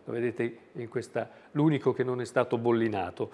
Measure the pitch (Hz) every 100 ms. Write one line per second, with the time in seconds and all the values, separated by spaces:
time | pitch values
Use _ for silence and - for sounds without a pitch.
0 | - 117 120 113 117 117 - - 117 123
1 | - 117 110 - - 143 151 143 135 120
2 | 127 123 120 131 120 120 117 117 113 101
3 | 90 - 110